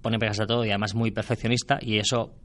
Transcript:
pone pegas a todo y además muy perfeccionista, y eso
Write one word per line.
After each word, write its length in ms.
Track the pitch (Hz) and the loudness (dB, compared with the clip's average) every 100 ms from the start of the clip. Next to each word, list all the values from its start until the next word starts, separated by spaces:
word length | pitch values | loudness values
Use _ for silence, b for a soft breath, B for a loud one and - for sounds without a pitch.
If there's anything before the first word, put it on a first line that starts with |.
pone 160 | 113 113 | 0 0
pegas 200 | 110 104 | 0 0
a 60 | 107 | 0
todo 160 | 120 | 2
y 40 | 113 | 2
además 260 | 101 104 | 0 0
muy 160 | 107 113 | 0 0
perfeccionista, 640 | 104 - 117 113 120 - 143 | -2 -2 -2 0 0 0 -2
y 160 | 117 107 | 2 0
eso 360 | 101 120 - - | 2 0 -2 -10